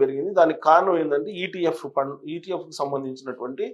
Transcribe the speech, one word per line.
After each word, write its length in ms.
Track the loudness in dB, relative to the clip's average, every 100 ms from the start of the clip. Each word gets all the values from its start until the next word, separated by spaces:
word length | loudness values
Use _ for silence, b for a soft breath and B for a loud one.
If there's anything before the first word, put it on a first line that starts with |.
పెరిగింది. 300 | 2 0 0 4
దానికి 200 | 4 4 6
కారణం 260 | 6 6 0
ఏంటంటే 300 | 0 -2 -2 -6
ఈటీఎఫ్ 400 | -6 -2 -2 -2 -4 -4
ఫండ్, 180 | -4 -6 -10 -10
ఈటీఎఫ్కి 400 | -6 -8 -8 -6
సంబంధించినటువంటి 880 | -4 -4 -6 -10 -12 -10 -10 -6 -8